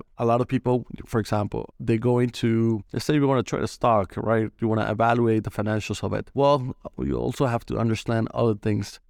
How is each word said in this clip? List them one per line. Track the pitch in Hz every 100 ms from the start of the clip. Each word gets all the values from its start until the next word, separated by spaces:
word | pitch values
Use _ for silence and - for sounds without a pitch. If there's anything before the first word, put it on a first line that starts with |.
| - -
a |
lot | 117 117
of | 123
people, | 127 - 123 - - -
for | 117
example, | 104 107 101 - - -
they | 120 113
go | 123 123
into, | 123 - 117 113 113 113 -
let's | 117
say | -
you | 151 139
wanna | 135
trade | - -
a | -
stock, | - 127 110 95 -
right? | - 113 110 -
You | 117
wanna | 110 107
evaluate | 104 113 120 117 110
the | 107
financials | - 107 110 - 104
of | 101
it. | 101 -
Well, | - 139 143 127 - - -
you | 135 65
also | 120 - 135
have | 117 -
to | 110
understand | 113 110 - 113 113
other | 120 120
things | 104 110 107 101 - _